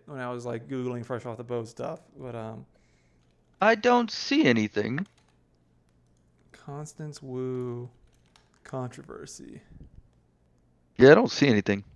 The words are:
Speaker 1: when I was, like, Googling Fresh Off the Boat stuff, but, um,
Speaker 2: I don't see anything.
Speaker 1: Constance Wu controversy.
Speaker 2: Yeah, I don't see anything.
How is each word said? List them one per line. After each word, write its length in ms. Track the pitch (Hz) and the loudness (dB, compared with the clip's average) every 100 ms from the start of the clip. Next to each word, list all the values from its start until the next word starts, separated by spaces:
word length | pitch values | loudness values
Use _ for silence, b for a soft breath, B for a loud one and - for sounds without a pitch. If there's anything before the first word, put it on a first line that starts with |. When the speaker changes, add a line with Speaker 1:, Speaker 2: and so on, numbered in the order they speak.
| - | -16
Speaker 1:
when 140 | 139 | -10
I 100 | 123 | -8
was, 140 | 123 120 | -8 -8
like, 220 | 117 139 | -8 -8
Googling 360 | 131 123 120 113 | -6 -4 -6 -6
Fresh 200 | 120 123 | -8 -8
Off 120 | 113 | -10
the 60 | |
Boat 240 | 120 120 110 | -6 -6 -6
stuff, 340 | - 127 165 _ - | -8 -10 -10 _ -16
but, 180 | 127 117 | -14 -12
um, 300 | 110 113 - _ _ _ _ _ _ _ _ _ | -12 -14 -18 _ _ _ _ _ _ _ _ _
Speaker 2:
I 120 | 208 220 | 2 4
don't 340 | 247 240 226 | 4 4 2
see 340 | - - 277 139 | -6 -2 2 4
anything. 600 | 113 107 107 110 139 202 _ _ _ _ _ _ _ _ _ _ _ _ _ _ | 4 2 -2 -4 -4 -8 _ _ _ _ _ _ _ _ _ _ _ _ _ _
Speaker 1:
Constance 720 | - - 143 151 - 151 143 | -20 -16 -14 -14 -12 -14 -12
Wu 680 | 135 127 127 127 123 120 120 - _ _ _ _ _ _ | -10 -6 -4 -4 -6 -8 -12 -18 _ _ _ _ _ _
controversy. 960 | - 135 127 - 135 - - - - 110 - - - - - _ _ _ _ _ _ _ _ - | -12 -10 -10 -12 -16 -16 -16 -18 -18 -20 -20 -20 -20 -20 -20 _ _ _ _ _ _ _ _ 8
Speaker 2:
Yeah, 140 | 131 | 10
I 40 | 175 | 10
don't 160 | - | 6
see 160 | - 143 | 2 2
anything. 360 | 107 104 101 - | 4 0 -2 -6